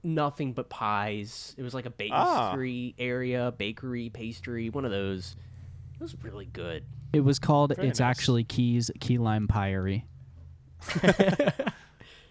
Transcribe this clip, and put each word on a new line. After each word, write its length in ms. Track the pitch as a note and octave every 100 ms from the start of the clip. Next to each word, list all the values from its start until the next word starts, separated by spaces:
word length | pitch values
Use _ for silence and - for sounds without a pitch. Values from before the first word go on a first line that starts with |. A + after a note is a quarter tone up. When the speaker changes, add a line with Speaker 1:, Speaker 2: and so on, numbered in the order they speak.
Speaker 1:
nothing 500 | F3 D#3+ D3 - C#3
but 180 | B2 B2
pies. 840 | - A2 G#2 G#2 G#2 G#2 - - -
It 40 |
was, 120 | B2
like, 100 | C3 A#2+
a 60 | - G#2+
Speaker 2:
Ah. 380 | C3+ F4+ D#4+ G#2+
Speaker 1:
bakery 420 | A2+ B2+ B2 B2 -
area, 540 | B2 B2 B2+ B2 B2 A#2+
bakery, 500 | G#2 A2 C3 A#2+ A#2
pastry, 640 | G#2 A#2 G#2+ - A#2 A2+
one 140 | C3+ C3
of 40 |
those. 460 | G2 G2 F#2+ F2+ - - - - - -
It 60 | -
was 160 | E4 -
really 240 | - G#3 -
good. 380 | - F2 D#2+ - - -
Speaker 3:
It 80 | D3
was 180 | C#3 C3+
called 360 | - D3 C#3+
Speaker 2:
Very 140 | - C3+
Speaker 3:
It's 100 | A#2+
Speaker 2:
nice. 80 | B2
Speaker 3:
Actually 360 | B2+ - A#2+
Keys 460 | A2+ - A#2+ A#2+ A2+ -
Key 180 | - B2
Lime 300 | A2+ G#2+ G#2
Piery. 560 | G#2+ G2 F#2+ F#2+ G2 - - - - - - - -
Speaker 1:
<laughs> 880 | - E3 F#3 F#3 F#3+ - C#4+ - C4+ - - - - - -